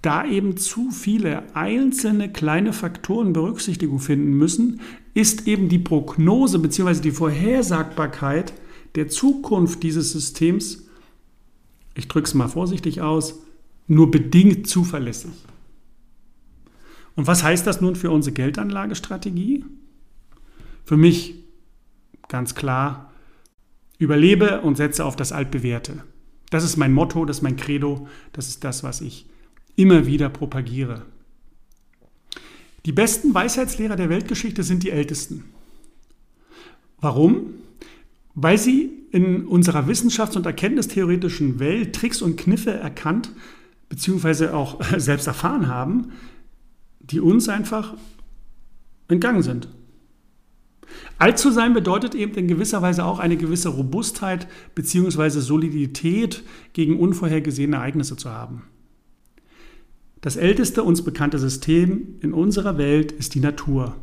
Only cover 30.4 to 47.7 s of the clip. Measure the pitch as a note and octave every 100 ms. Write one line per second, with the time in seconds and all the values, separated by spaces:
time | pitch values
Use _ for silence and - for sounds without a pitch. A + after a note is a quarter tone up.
30.4 | C#3+ C3+ A2+ B2+ B2+ A2+ A2+ - - -
31.4 | - - - - _ _ _ _ _ -
32.4 | - - - - E3 D3 A3 - D4+ F#3
33.4 | A3+ - B3+ - A3 G3+ F3 F3+ A3 -
34.4 | A3+ - D3+ F3+ F3+ D#3 D3 D3+ - D3+
35.4 | - - - - - _ - _ _ _
36.4 | _ - - - _ _ D3+ B2 E3 E4
37.4 | - - - - - - - _ _ -
38.4 | D#3+ G#3 A#3 C4 E4 - - F#3 F#3 F3+
39.4 | - F3 F3 D#3 C3+ A#3 A#3+ A3+ A3 G3
40.4 | F3 - F#3+ C#4 G#3+ - F3+ F3+ F3 -
41.4 | C#3+ B2+ C#3 G#3 A3 - A#3 - F3+ E3
42.4 | - - B3 G3 D3+ - D#3 G3+ - -
43.4 | - - - _ _ C3+ - F3+ D#3+ D#3+
44.4 | D#3+ D3+ C3+ - - F#3 C#3+ C#3+ - -
45.4 | F3 C#4 C#3 B2+ C3 A#3 - - - -
46.4 | - - - - - - - D#3+ E3 A3
47.4 | A3+ G#3 G#3